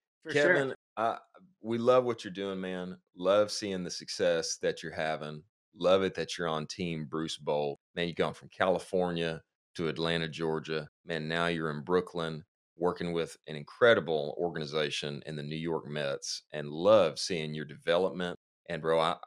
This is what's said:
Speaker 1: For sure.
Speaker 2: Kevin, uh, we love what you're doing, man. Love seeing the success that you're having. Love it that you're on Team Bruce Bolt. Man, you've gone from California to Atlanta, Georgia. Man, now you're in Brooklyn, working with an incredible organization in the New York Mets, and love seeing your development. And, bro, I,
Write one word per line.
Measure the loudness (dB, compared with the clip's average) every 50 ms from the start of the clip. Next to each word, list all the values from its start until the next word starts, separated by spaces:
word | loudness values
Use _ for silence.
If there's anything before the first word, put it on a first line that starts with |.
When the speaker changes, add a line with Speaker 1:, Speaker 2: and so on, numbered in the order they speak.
| _ _ _ _ _
Speaker 1:
For | 0
sure. | 2 4 6 6 6
Speaker 2:
Kevin, | 4 2 0 -4 -8 _ _ _
uh, | 0 0 0 0 -2 -8 _ _ -20 -20 _ _ _
we | -6 -4 -2 0
love | 4 6 6 6 6
what | 4 -2 -2 -4
you're | -10
doing, | -6 -6 -4 -4 -4 -4
man. | -4 -4 -4 -6 -6 -8 -10 -12 _ _ _
Love | -2 2 4 6 6 4 4
seeing | 0 -4 -4 -4 -4 -2 -4
the | -6
success | -8 -10 -10 -10 -2 0 2 2 4 2 0 -2 -6 -2
that | -2 -2 -2 -2 -6
you're | -10 -6
having. | -4 -2 -2 -2 -4 -4 -8 -10 -12 -14 _ _ _ _ _ _
Love | 0 4 6 6 6 6
it | 2 0
that | -2 -4 -4 -4 -4
you're | -2 -2
on | 0 -2 -2 -6
Team | -6 -6 -4 -4 -4 -4 -6
Bruce | -6 -6 -6 -4 -4 -6 -6
Bolt. | -4 -2 0 0 0 -2 -4 -6 _ _ _
Man, | -4 -4 -4
you've | 0 -2
gone | -2 -2 -2
from | -8 -16 -20
California | -4 0 2 2 2 0 -2 -2 0 0 2 2 0 0 0 -2 -2 -4 -10 _ _ _ _ _ _
to | -2 -2 -2
Atlanta, | 0 0 0 0 0 0 -2 -4
Georgia. | -4 -4 -2 -2 -2 -2 -4 -4 -4 -4 -6 -8 _ _ _
Man, | -6 -6 -4 -4 -2
now | -2 0 0 0
you're | 0 0 -2 -4
in | -4 -6
Brooklyn, | -2 0 0 0 0 0 -4 -6 -4 -4 -6 -8 -12 _ _ _ _ _ _
working | _ -2 -2 0 0 -4 -2 -2
with | -2 -2 -4 -6 -16 _ -12
an | -10
incredible | -10 -10 -12 -2 4 6 6 6 6 4 0 -2 -2 -2 -4 -4 -4
organization | -4 -4 -2 -4 -6 -4 -2 -2 -2 -2 -2 -4 -6 -6 -8 -8 -10 -10
in | -8
the | -8 -8
New | -6 -6
York | -6 -4 -2 -4 -4 -4 -6
Mets, | -6 -4 -2 -2 -4 -4 -6 -8 -8 -8 -10 _
and | -10 -8 -8 -8
love | -6 0 6 8 8 8 8 6 2 -2
seeing | -4 -4 -2 -4 -4 -4 -6
your | -6 -8
development. | -10 -12 -10 0 2 4 4 4 2 0 -2 -4 -6 -6 -8 _ _ _ _ _ -8
And, | -8 -4
bro, | 0 2 4 4
I, | 4 2 0 -2 -2